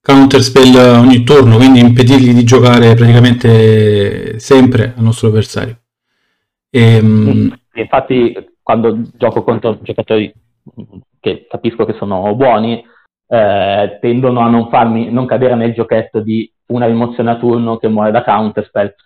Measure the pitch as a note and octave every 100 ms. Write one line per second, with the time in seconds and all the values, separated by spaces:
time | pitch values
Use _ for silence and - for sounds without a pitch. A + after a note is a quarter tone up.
0 | - C#3 C3+ C3 A#2 C#3 B2+ B2+ B2 A#2+
1 | B2 B2 A#2+ D3 A#2 A2+ C3 B2+ A#2+ A#2+
2 | B2+ C#3 B2+ B2 A#2 B2+ A#2+ A#2+ A#2 A2+
3 | A#2 A#2+ B2 A#2+ A#2 A2+ A2 A2 G#2+ G#2
4 | G2+ F2+ F2 A2 - C3+ B2+ A#2+ A2 A#2
5 | A2+ A#2 A2+ A2 G2+ - A2+ A#2 _ _
6 | _ _ _ _ _ _ _ B2 A#2 A2+
7 | G#2+ G#2+ G#2+ G#2+ G#2+ - _ A2+ A2 C3
8 | - C3 A#2+ F#2+ - _ - A2+ A2+ A2
9 | A2+ _ A#2+ A2+ G#2 A2+ A2+ G#2 - A2+
10 | A2 A2 G#2 _ _ _ _ - G#2+ F#2+
11 | _ _ - - _ A#2 A2+ A2+ A2 G#2+
12 | G2+ F#2+ G2+ A2 C3+ G2+ A2+ A#2 - _
13 | _ _ _ A#2 G#2 G2+ G2 G2+ G#2 -
14 | A#2+ A#2+ B2+ A#2+ A#2 A#2 A2+ C3 A#2 A2+
15 | A2+ A#2+ B2+ A#2 B2+ A#2+ A#2 A2+ A2+ A2+
16 | G#2+ A2+ G#2+ A2 A2 _ _ B2 A#2+ A#2
17 | A#2 A#2+ A#2 A#2 A#2+ A#2 A2+ A2+ A2+ G#2+
18 | G#2+ A2 - G#2 G#2+ G#2 - - G2+ _